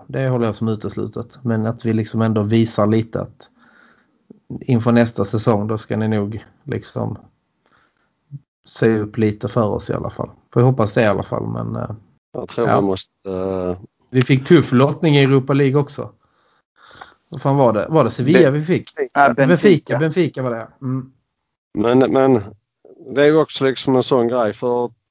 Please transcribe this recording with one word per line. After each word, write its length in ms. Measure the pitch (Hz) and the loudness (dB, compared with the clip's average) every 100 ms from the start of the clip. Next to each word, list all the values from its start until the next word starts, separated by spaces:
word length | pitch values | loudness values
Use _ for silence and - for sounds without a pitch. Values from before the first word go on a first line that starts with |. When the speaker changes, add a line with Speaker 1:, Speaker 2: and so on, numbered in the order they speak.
| - | -12
Speaker 1:
Det 200 | 131 131 | -6 -2
håller 160 | 127 117 | 0 -2
jag 100 | 104 | -2
som 120 | 113 | -4
uteslutet. 720 | 107 101 107 107 117 120 - | -4 -6 -8 -8 -10 -14 -10
Men 220 | 120 113 110 | -4 -2 -2
att 200 | 113 117 | -4 -2
vi 80 | |
liksom 280 | 110 110 110 | -2 -2 -2
ändå 200 | 113 110 | 0 0
visar 440 | 104 113 110 - 104 | 2 2 2 0 0
lite 340 | 110 110 98 | 0 -2 -8
att 280 | - - - _ _ _ _ _ _ _ _ - - 117 | -10 -14 -20 _ _ _ _ _ _ _ _ -20 -16 -12
inför 300 | - 120 120 | -2 0 2
nästa 340 | 117 117 117 101 | 2 2 -2 -4
säsong, 420 | 113 123 104 107 | -2 0 0 -2
då 100 | 110 | -8
ska 200 | - 110 | -6 -4
ni 100 | 110 | -2
nog 380 | 107 101 110 - _ | -2 -4 -8 -16 _
liksom 540 | 139 110 - 120 107 95 - _ _ _ _ _ _ _ _ _ _ - _ _ - | -10 -10 -8 -8 -8 -8 -16 _ _ _ _ _ _ _ _ _ _ -20 _ _ -16
se 320 | - 117 110 | -2 0 2
upp 180 | 104 117 | -2 -2
lite 300 | 107 104 110 | -2 -2 -4
för 200 | 123 107 | -2 -2
oss 220 | 101 - | -2 -6
i 40 | |
alla 160 | - - | -6 -8
fall. 200 | - - - _ | -10 -12 -14 _
Får 80 | - | 2
jag 60 | 127 | 2
hoppas 220 | 131 104 | 2 0
det 80 | 131 | 2
i 40 | 110 | 0
alla 180 | 98 | 0
fall, 240 | - 117 110 | -4 -6 -6
men, 280 | 117 113 113 | -8 -8 -8
eh, 140 | 117 110 _ _ _ | -10 -12 _ _ _
Speaker 2:
Jag 140 | - 113 | -14 -10
tror 180 | - 117 | -4 0
Speaker 1:
ja. 120 | 110 | 0
Speaker 2:
vi 60 | 98 | 0
måste, 260 | 95 - _ 95 | -4 -8 _ -10
eh, 480 | 92 95 92 90 90 104 _ _ | -6 -4 -4 -6 -8 -12 _ _
Speaker 1:
Vi 120 | 127 | -2
fick 260 | 123 131 135 | 2 0 4
tuff 240 | 170 - | 4 4
lottning 440 | 123 143 156 165 143 | 2 2 2 2 4
i 80 | |
Europa 300 | 135 139 135 | 4 2 2
League 280 | 139 139 143 | 0 2 0
också. 300 | 135 - 110 _ _ _ _ _ _ _ _ - - _ _ | -2 -8 -14 _ _ _ _ _ _ _ _ -20 -20 _ _
Vad 120 | - | -6
fan 140 | 143 139 | -2 2
var 160 | 123 | 2
det? 140 | 107 85 | 2 0
Var 140 | 160 | 0
det 80 | 113 | 0
Sevilla 400 | - 127 180 147 | 0 2 4 4
Speaker 3:
Be- 60 | 147 | 2
Speaker 1:
vi 60 | 156 | -2
fick? 240 | 170 - - | -4 -4 -8
Speaker 3:
Ja, 380 | 135 143 139 | -4 2 2
Benfica. 20 | 120 135 | 4 2
Speaker 1:
Benfica, 520 | 175 208 151 - 135 | 4 4 4 0 -2
Benfica 420 | 160 170 147 - | -2 0 -2 -2
var 100 | 127 | -6
det. 160 | 113 110 _ | -6 -10 _
Mm. 300 | 131 131 127 _ _ _ _ _ _ | -8 -8 -8 _ _ _ _ _ _
Speaker 2:
Men, 260 | - 113 127 | -4 2 4
men 420 | 120 131 135 120 98 - _ _ - - 117 123 | 4 4 4 2 -2 -18 _ _ -20 -20 -8 2
det 60 | |
är 40 | 147 | 4
ju 120 | 156 | 4
också 280 | 143 - 135 | 0 0 -2
liksom 300 | 120 - 127 | -2 0 0
en 80 | |
sån 240 | 120 131 117 | 2 0 0
grej. 260 | 123 107 | 0 -2
För 380 | - 127 120 120 _ _ | -2 -4 -4 -4 _ _